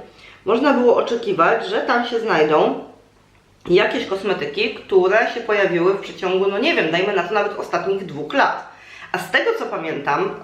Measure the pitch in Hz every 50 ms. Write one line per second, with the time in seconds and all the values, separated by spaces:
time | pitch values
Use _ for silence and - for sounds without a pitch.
0 | - - - - - - - - - 185 226 247 285 285 254 240 247 240 214 -
1 | - - 240 233 - 202 175 160 170 190 226 226 - 185 208 269 294 277 247 240
2 | 240 - 240 226 220 214 180 160 151 151 151 156 202 254 277 - - - - -
3 | _ _ _ _ _ _ _ _ _ _ _ _ - - 175 190 214 214 220 247
4 | - - 190 - - 202 180 - 147 - - 196 220 247 - - - - 202 185
5 | 180 185 202 226 240 233 - 240 226 - 208 202 196 170 175 170 175 185 196 196
6 | - - - - 190 185 185 185 196 196 196 208 254 330 330 233 175 156 160 170
7 | 185 208 196 185 - - 214 208 202 - - - - - - - 175 190 196 190
8 | 190 165 139 147 151 151 277 269 214 - - - - - - - - - - -
9 | - - - 180 - - - 269 - 466 - - 254 - 160 151 160 160 151 143
10 | 143 147 143 160 190 202 190 -